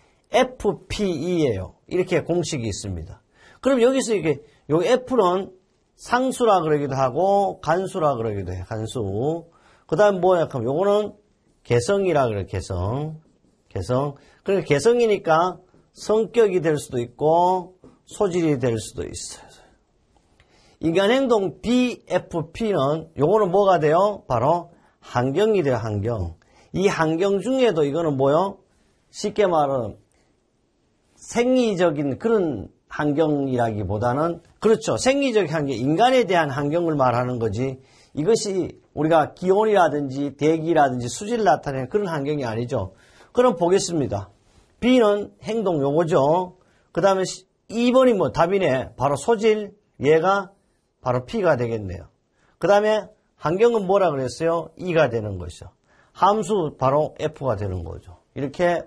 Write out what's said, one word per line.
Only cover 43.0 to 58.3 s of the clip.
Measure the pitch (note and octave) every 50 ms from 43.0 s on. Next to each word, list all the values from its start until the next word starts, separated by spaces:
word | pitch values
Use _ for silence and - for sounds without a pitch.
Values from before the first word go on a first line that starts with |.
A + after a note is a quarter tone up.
| _ _ _ - - _
그럼 | - A#3 B3 B3+ -
보겠습니다. | - F3 E3+ F#3+ G3+ G3 F3 E3+ D#3 C3 G#2+ G2+ G2+ G2+ - _ _ _ _ _ _ _ _ _ _
B는 | G#3+ B3 B3+ B3+ A3 G#3 G3+ G#3 G3+ - - _
행동 | - F#3+ A3 A3+ G3 F#3+ E3+ D3
요거죠. | C3+ C#3 C#3+ D#3+ F3 D3+ F3+ E3 E3 C#3+ E3 F3+ F#3 F3 - _ _ _ _ _ _ _
그 | - -
다음에 | F#3 G3 F#3+ F#3+ F#3 F3 - - - _ _ _ _ -
이 | G3 A#3 A#3+ B3
번이 | A#3+ C4 C4 B3+ A3+
뭐 | F#3+ D#3+ B2+
답이네. | - - A3 F3 G3 G3 F3+ C#3+ B2+ C3 - - -
바로 | - B2+ C#3+ C#3+
소질, | C3+ - - A#3 G3 A3+ A3 G#3+ G#3+ G#3 F#3+ - _ _ _ _ -
얘가 | B2+ C#3+ D#3+ D#3+ E3 F#3+ G3 G3+ F#3+ F#3 _ _ _ _ _ _ _ _ _ _
바로 | - B2+ B2 B2 B2
P가 | - - A3+ F#3 E3 D3
되겠네요. | B2 A#2+ A2+ A2+ A2 G#2 F#2 F2 F2 - - _ _ _ _ _ _ _ _ _ _
그 | -
다음에 | F3 G3+ G#3 G#3 G#3+ A3 G#3+ F#3 - _ _ _ _ _
환경은 | _ - D#3 F3 G3 A#3 A#3+ A#3 A3 G3
뭐라 | F3+ G3 G3+ F#3+ E3
그랬어요? | C#3+ C3+ C3 B2+ - - D#3+ E3 E3+ E3+ D#3+ - -
E가 | - F3+ F#3 D#3+ E3 D3+ B2
되는 | A2+ A2+ G#2+ G#2 F#2+ F2+
것이죠. | E2+ E2 - - G2 - - _ _ _ _ _ _ _
함수 | _ - - G3 G#3+ A3 F#3 E3 A3 F#3+ E3 C#3+ - -
바로 | C3 C3 C#3 D3+ D#3 - - -
F가 | D3+ D3+ - - C#3 B2+ A2
되는 | F#2+ G2+ F#2 F2+ F2+ E2+
거죠. | E2+ E2+ E2 - - - - _ _